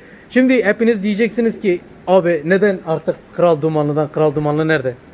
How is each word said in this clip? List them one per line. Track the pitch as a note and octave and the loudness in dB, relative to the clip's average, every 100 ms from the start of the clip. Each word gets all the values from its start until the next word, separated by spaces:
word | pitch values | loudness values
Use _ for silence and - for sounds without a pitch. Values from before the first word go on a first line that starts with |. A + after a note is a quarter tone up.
| - - - | -20 -20 -4
Şimdi | A#3+ B3+ C4 | 2 2 2
hepiniz | F#3+ G#3 A3+ A3+ | 0 0 0 0
diyeceksiniz | G3 G3+ A#3 A3+ A3+ A3 | -2 -2 -2 0 -2 -2
ki | G#3 F3 - - - | -2 -2 -6 -14 0
abi | F#3+ F3 E3 | 2 2 -2
neden | D3+ F#3+ G#3 F#3+ F3 | 0 0 2 -2 -4
artık | D#3+ - D#3+ - | -6 -4 -6 -8
Kral | - E3+ D#3 | 0 2 2
Dumanlı'dan? | D#3+ D#3 D3 D3 D3 | 0 -2 -2 -2 -4
Kral | D#3 D#3 | 0 0
Dumanlı | C#3+ D3+ D3+ D#3 | 0 -2 -2 0
nerede? | D#3 C3 A#2+ - | -2 -2 -8 -16